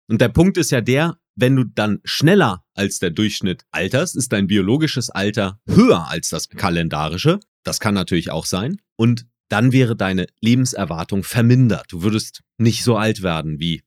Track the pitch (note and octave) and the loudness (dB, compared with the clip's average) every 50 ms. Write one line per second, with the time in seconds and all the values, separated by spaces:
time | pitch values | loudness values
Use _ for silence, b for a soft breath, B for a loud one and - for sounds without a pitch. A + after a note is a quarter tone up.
0 | _ - A2+ G#2+ B2+ A2+ - D#3+ E3+ G3 F#3+ F3 D3 - C#3+ B2 G2+ A#2+ B2+ C#3 | _ -4 0 2 2 2 4 4 4 4 4 0 -2 0 0 0 0 2 0 0
1 | E3 E3+ - _ _ _ _ G2+ B2 B2+ C3+ C3 A#2 G2 - - G#2+ G#2 G2+ - | 0 -2 -4 _ _ _ _ 0 2 2 4 2 2 0 -2 -2 0 0 -2 -4
2 | _ - - - C3+ E3 G3+ G3+ D#3 A2 F#2 F2+ _ _ _ F#2+ G2+ F#2+ - - | _ -8 -4 2 4 4 6 6 4 2 0 -4 _ _ _ -4 -4 -4 -2 -2
3 | F#2+ F2 D#2 G#2 G#2+ G#2 - - - F#2 E2+ - _ _ - D#2 F#2 F#2+ - C3 | -4 -4 -2 0 -2 -2 -2 -4 -4 -4 -6 -6 _ _ -6 -6 -4 -2 0 -2
4 | F3+ - - B2+ B2 - A2 G2+ G2 F2+ G#2 G#2 F#2 G2 B2 D#3 D#3+ - - B2+ | -2 -2 -4 -6 -4 -2 0 0 0 2 2 2 2 2 2 2 0 -2 -2 -4
5 | A2+ - - F#2+ G2 G#2 G#2 A2+ G2 F#2 G2+ _ _ - - - B3 B3+ C3+ F2 | -6 -6 -6 -4 -4 -2 -2 -2 -4 -4 -6 _ _ 2 4 4 6 6 4 2
6 | D#2+ B1 D2 F2 - - E2+ D#2 - - - - - F#2 E2+ E2+ E2 D#2+ - D2 | 2 -6 -8 -6 -6 -6 -6 -6 -8 -10 -10 -4 -2 0 0 0 -2 -2 -4 -4
7 | D#2 D#2 E2+ F#2 - D3+ F3+ G3+ _ _ _ _ - F2 D#2+ - - G#2+ G2+ F#2+ | -4 -4 -6 -2 0 0 0 0 _ _ _ _ -10 -8 -8 -2 0 0 0 0
8 | F#3 - F#2+ E2 E2 - - E2 - - F#2+ F#2 G#2+ D3 G3+ - _ _ _ - | 0 0 0 -2 -2 -2 -6 -6 -6 -4 -4 -4 -4 -4 -8 -10 _ _ _ 0
9 | A2+ A#2+ A#2+ A#2+ - _ _ _ _ - G#2 G#2 A#2 C3 A#2+ C3 B2+ A2+ A2+ - | 2 2 2 0 -4 _ _ _ _ -4 -2 0 2 2 4 4 2 2 0 -2
10 | G2+ F#2+ F#2+ F#2 F2+ - _ _ A2 A2+ A#2+ C3 B2+ B2+ - G2 G2 D#2 E2+ D#2+ | -2 -2 -2 -2 -4 -6 _ _ 0 2 2 2 2 -2 -2 -6 -6 -6 -6 -8
11 | - - G2+ G2 - - - A#2+ A2+ A#2+ B2 C3 B2+ A2+ F#2+ - - _ F#2+ E2+ | -8 -6 -6 -6 -6 -2 0 2 4 6 6 6 6 2 2 0 -4 _ -12 -4
12 | F2 A2 G#2+ G#2+ - - _ - _ _ _ - A2 A#2 A2 - - B2 A2+ G#2 | -2 -2 -2 -2 -4 -6 _ -20 _ _ _ 0 0 0 0 0 0 0 0 2
13 | G#2+ A2 G#2+ G#2 F#2 F2+ E2 D#2+ D2+ D#2 D2+ C#2+ E2 E2+ D#2+ C#2 _ | 2 0 -2 -2 -2 -4 -4 -2 -4 -6 -6 -4 -4 -4 -4 -6 _